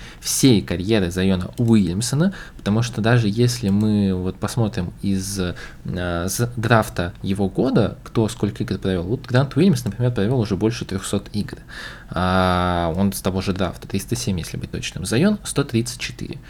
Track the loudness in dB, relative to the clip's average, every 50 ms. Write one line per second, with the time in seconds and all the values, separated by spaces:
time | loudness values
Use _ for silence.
0 | -6 -12 -16 -10 -6 -4 0 4 6 6 6 6 4 0 -2 -2 0 2 2 2
1 | 2 2 0 0 2 2 2 2 0 -4 -2 0 2 4 6 6 4 4 0 -2
2 | -2 -2 0 2 2 0 0 -4 -8 -16 -18 -6 -2 0 0 2 0 0 -2 0
3 | 2 4 4 4 4 2 2 2 2 2 2 0 0 0 2 2 4 4 4 4
4 | 4 2 2 0 -2 -4 -4 -4 -4 -4 0 0 0 0 0 -2 -4 -6 -6 -4
5 | -2 -2 0 0 -2 -4 -4 -2 -2 -2 -4 -6 -10 -14 -16 -12 -8 -6 -4 -4
6 | -2 -2 -2 -2 -2 -2 -2 -2 -2 -2 -2 -4 0 4 4 4 4 2 -2 -4
7 | -4 -4 -6 -6 -4 -4 -2 0 0 0 0 0 0 2 2 2 2 2 0 -6
8 | -12 -4 -2 0 0 0 0 -2 -4 -4 -2 -4 -4 -4 -4 -4 -2 -2 -2 -2
9 | -2 -2 -4 -4 -2 0 2 2 2 2 2 4 4 4 4 4 0 -4 -2 0
10 | 0 0 2 2 2 2 2 2 2 0 0 2 2 0 0 -2 -4 -6 -6 -6
11 | -4 -2 -2 -2 -4 -4 -4 -6 -6 -6 -8 -12 -14 -16 -16 -14 -14 -14 -14 -16
12 | -14 -8 -4 -2 0 2 4 4 4 4 4 4 2 2 2 2 0 0 2 2
13 | 2 2 0 0 -2 -2 -2 0 0 -2 0 0 -2 -2 -4 -6 -8 -6 -4 -4
14 | -4 -2 -4 -4 -2 -2 -2 -2 -4 -6 -6 -8 -8 -6 -6 -8 -8 -8 -8 -8
15 | -4 0 2 4 4 4 2 2 -2 -4 -2 -2 -2 0 0 0 0 0 -4 -8
16 | -8 -10 -10 -10 -10 -10 -10 -12 -14 -16